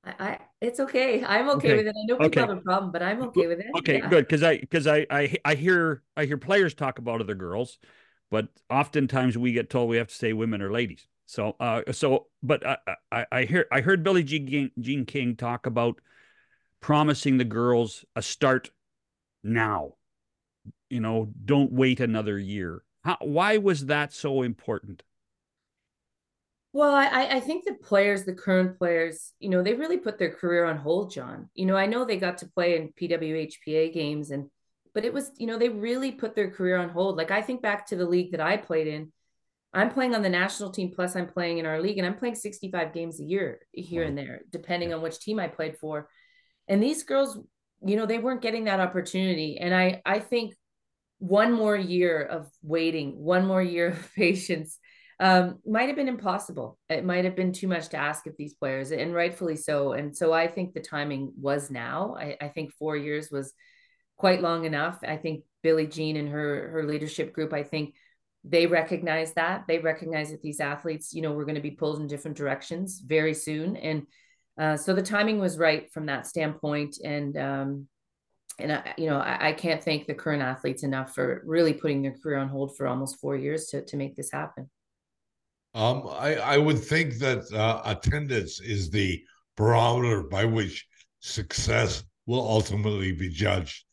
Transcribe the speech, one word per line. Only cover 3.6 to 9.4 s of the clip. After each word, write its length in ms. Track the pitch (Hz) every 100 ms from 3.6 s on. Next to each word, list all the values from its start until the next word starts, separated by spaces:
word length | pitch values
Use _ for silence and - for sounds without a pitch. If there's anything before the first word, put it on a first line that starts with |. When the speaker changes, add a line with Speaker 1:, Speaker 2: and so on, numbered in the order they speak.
| 214 170
Speaker 2:
Okay, 220 | 160 135
Speaker 1:
Yeah. 100 | -
Speaker 2:
good. 180 | 170 131
'Cause 140 | 156
I, 160 | 165 151
'cause 300 | - 165 147
I, 180 | 151 151
I, 240 | 143 143 147 143
I 80 |
hear, 480 | 151 165 185 165 143 _ -
I 80 | 147
hear 120 | 143
players 360 | 139 202 180
talk 240 | - 139 127
about 240 | 120 113
other 140 | 104 98
girls, 420 | 90 98 127 - _ _ _ _ _
but 160 | 110 110 _ _
oftentimes 720 | 131 143 156 131 135 127
we 140 | 117